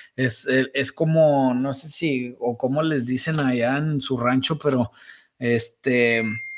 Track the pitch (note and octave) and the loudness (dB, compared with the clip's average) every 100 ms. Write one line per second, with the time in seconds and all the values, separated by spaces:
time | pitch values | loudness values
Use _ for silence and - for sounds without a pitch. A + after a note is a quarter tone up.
0 | - - B2+ - - C3 C3 C#3 C3+ - | -10 -2 -2 -2 0 0 2 -2 -4 -2
1 | D#3+ D#3+ D#3 C#3 C3 B2 C3+ C3 D#3 - | 0 4 4 4 2 0 -2 -6 -10 -4
2 | D#3+ B2+ B2 B2 A#2+ A#2 C3 C#3+ D#3+ C#3+ | -2 -2 -6 -6 -6 -2 -2 0 0 -2
3 | A#2+ B2+ D#3+ D#3 C3+ B2 A#2+ C#3+ D#3 C#3+ | -2 -2 -2 0 0 0 0 0 -2 -2
4 | - B2 B2 C3 C3+ D3+ D3 B2+ A#2 - | -2 0 2 2 0 -2 0 0 0 -6
5 | - - _ - A#2+ A#2 - _ C3+ B2 | -20 -20 _ -4 0 0 -2 _ 0 4
6 | A#2 A2+ A2 G#2+ - | 4 2 0 -6 -12